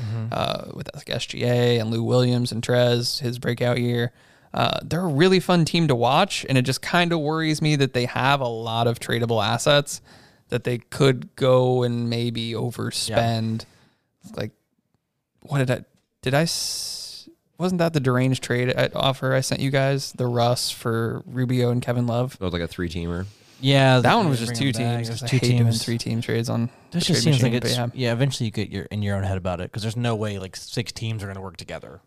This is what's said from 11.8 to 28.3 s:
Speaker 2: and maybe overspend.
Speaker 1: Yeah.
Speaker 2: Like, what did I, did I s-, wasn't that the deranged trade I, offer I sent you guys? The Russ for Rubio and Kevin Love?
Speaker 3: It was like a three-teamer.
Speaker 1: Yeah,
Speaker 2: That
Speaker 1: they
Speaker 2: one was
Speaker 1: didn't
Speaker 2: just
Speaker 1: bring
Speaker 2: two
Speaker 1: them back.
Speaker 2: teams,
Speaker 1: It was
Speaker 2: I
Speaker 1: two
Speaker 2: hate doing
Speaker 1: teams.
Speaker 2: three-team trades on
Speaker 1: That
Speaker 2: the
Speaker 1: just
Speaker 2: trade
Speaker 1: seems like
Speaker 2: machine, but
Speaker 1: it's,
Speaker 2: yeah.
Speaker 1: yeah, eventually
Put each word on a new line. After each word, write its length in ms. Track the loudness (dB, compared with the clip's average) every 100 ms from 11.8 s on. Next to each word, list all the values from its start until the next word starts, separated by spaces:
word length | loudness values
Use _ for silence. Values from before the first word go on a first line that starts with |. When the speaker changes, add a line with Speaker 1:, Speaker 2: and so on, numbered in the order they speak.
Speaker 2:
and 260 | 0 0 -2
maybe 420 | -2 -2 -4 -4
overspend. 1120 | -4 -4 -4 -6 -4 -2 0 2 0 -2 -4 -6 _ _ _ _ _
Speaker 1:
Yeah. 60 | -14 -10
Speaker 2:
Like, 140 | -10 -10 _ _ _ _ _ _ _ _
what 160 | -4 -2
did 120 | 0
I, 140 | -2 -6 _ _ _
did 140 | -2
I 80 | 0
s-, 880 | 0 -2 -6 -6 -8 -10 -14 -16 -20 -20 _ -4
wasn't 200 | -2 0
that 140 | 2
the 80 | 2
deranged 420 | 2 2 2 0
trade 320 | 0 0 0 0
I, 140 | 0
offer 380 | 0 -2 0 0
I 60 | 0
sent 200 | 0 -2
you 100 | 0
guys? 420 | 0 0 0 -4
The 140 | -4 -2
Russ 440 | 2 2 2 -2
for 520 | -4 -2 -2 -2 -4 -6
Rubio 440 | -4 0 2 2
and 100 | 0
Kevin 260 | 0 -2 0
Love? 280 | 0 -2
Speaker 3:
It 60 | -4
was 80 | -4
like 100 | -2
a 60 | -4
three-teamer. 580 | -4 -4 -4 -4 -4 -6 -12 -20 -4
Speaker 1:
Yeah, 400 | 2 4 6 6
Speaker 2:
That 100 | 6
Speaker 1:
they 60 | 4
Speaker 2:
one 120 | 4
was 120 | 2
Speaker 1:
didn't 80 | 0
Speaker 2:
just 100 | 0
Speaker 1:
bring 120 | 0
Speaker 2:
two 60 | 0
Speaker 1:
them 100 | 0
back. 80 | -2
Speaker 2:
teams, 100 | -4
Speaker 1:
It 40 |
was 100 | -6
Speaker 2:
I 40 | 0
Speaker 1:
two 80 | 2
Speaker 2:
hate 80 | 4
doing 160 | 4
Speaker 1:
teams. 200 | 4 2
Speaker 2:
three-team 360 | 0 -4 -2 -4
trades 280 | -2 -2 0
on 120 | -2 -4
Speaker 1:
That 60 | -6 _
Speaker 2:
the 80 | -2
Speaker 1:
just 80 | 0
Speaker 2:
trade 160 | 2
Speaker 1:
seems 200 | 4 4
like 100 | 4
Speaker 2:
machine, 80 | 2
but 80 | 0
Speaker 1:
it's, 60 | -2
Speaker 2:
yeah. 80 | -2 -2 0
Speaker 1:
yeah, 40 |
eventually 340 | 2 0